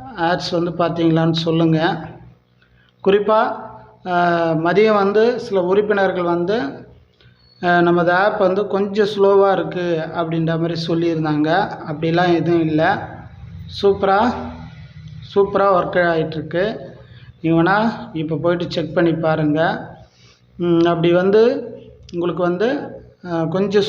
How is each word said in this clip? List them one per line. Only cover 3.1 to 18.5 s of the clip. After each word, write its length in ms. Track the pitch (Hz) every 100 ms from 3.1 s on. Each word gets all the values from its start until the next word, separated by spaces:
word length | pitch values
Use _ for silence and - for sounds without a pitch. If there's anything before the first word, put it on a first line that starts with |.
| 202 202 220 254 - - - - -
அஹ், 520 | 185 175 175 170 165 160
மதியம் 400 | 165 180 220 208
வந்து 440 | 196 208 233 247
சில 240 | - 196
உறுப்பினர்கள் 600 | 175 202 208 202 190 175
வந்து, 380 | 175 175 175 226 277 - - - _ _ - _ _ _
அஹ், 200 | 175 175
நமது 300 | 175 175 170
ஆப் 280 | 180 208 214
வந்து 280 | 190 190 196
கொஞ்சம் 400 | 196 202 202 202 202
ஸ்லோவா 340 | 196 196 196
இருக்கு 520 | 180 160 175 175 160 160 175
அப்படின்ற 440 | 165 165 160 165
மாதிரி 220 | 165 165 -
சொல்லியிருந்தாங்க. 600 | 165 170 160 156 147 151 180 202 - 165
அப்படிலாம் 460 | 151 165 170 180
எதுவும் 340 | 170 160 170 156
இல்ல. 440 | 151 170 202 - - - - - - - -
சூப்பரா, 520 | 202 196 196 196 240 - - - - - - - - - - 196
சூப்பரா 360 | 196 190 196
ஒர்க் 260 | 180 - 180
ஆயிட்டிருக்கு. 960 | 175 165 156 160 - 170 196 254 - - - - - -
நீங்க 220 | 160 165
வேணா 260 | 170 202 226 - -
இப்ப 220 | 160 160 151
போயிட்டு 360 | 170